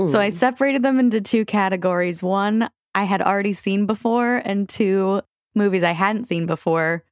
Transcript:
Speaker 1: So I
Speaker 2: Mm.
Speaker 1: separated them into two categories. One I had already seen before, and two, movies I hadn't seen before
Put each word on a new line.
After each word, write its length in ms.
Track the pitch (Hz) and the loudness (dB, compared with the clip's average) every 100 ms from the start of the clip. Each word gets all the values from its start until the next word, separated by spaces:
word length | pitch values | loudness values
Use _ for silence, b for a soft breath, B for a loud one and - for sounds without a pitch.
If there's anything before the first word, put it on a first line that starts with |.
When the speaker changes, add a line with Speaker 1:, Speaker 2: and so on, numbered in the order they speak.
| 185 | 0
Speaker 1:
So 140 | 208 | 2
I 80 | 202 | 0
Speaker 2:
Mm. 40 | |
Speaker 1:
separated 500 | 175 247 247 277 269 | 0 0 2 0 2
them 180 | 262 262 | 2 2
into 180 | 247 220 | 2 0
two 240 | 202 226 | 0 0
categories. 800 | 214 208 190 185 185 180 180 170 | 0 0 0 0 0 0 -2 -2
One 460 | 180 196 202 220 226 _ _ 190 | -2 0 0 0 -2 _ _ -4
I 80 | |
had 180 | 196 196 | 0 0
already 300 | - 202 202 | 0 0 -2
seen 360 | 190 - 196 208 | -4 -2 -2 0
before, 500 | 214 233 233 240 247 - | -2 0 0 0 0 -2
and 240 | 202 196 | -4 -4
two, 500 | - 202 196 190 196 - _ _ | -2 0 2 0 -2 -4 _ _
movies 300 | - 202 185 | 0 2 2
I 80 | 170 | 0
hadn't 320 | 165 190 226 | 0 0 -2
seen 220 | 240 170 170 | -4 -4 -2
before 580 | 160 - 165 160 165 - | -4 0 0 0 -4 -8